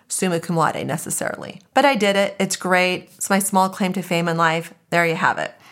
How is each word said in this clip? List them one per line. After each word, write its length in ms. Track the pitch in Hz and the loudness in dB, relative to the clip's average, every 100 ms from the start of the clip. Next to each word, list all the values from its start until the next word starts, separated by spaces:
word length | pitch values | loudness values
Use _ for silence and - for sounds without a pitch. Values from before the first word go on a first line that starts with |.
| - | -10
summa 320 | - 185 170 | -4 0 0
cum 160 | 165 165 | 0 0
laude 320 | 156 - 135 | 2 0 -4
necessarily. 720 | 156 - - - - - - _ | -6 -6 -6 -6 -6 -10 -16 _
But 100 | 262 | 2
I 120 | 277 240 | 2 4
did 200 | 202 196 | 2 2
it. 220 | 196 - | 0 0
It's 160 | 190 - | -4 -2
great. 540 | 180 185 180 180 - - | 0 2 2 0 -6 -10
It's 120 | - | -2
my 100 | 196 | 0
small 280 | 190 196 190 | 2 2 2
claim 240 | 190 185 | 0 -2
to 100 | 190 | -2
fame 280 | 175 170 170 | -2 -2 0
in 80 | 165 | 2
life. 360 | 165 165 165 - _ | 2 0 -4 -14 _
There 160 | 170 170 | 0 2
you 100 | 165 | 2
have 220 | 151 95 | 0 0
it. 160 | - - - | -4 -10 -20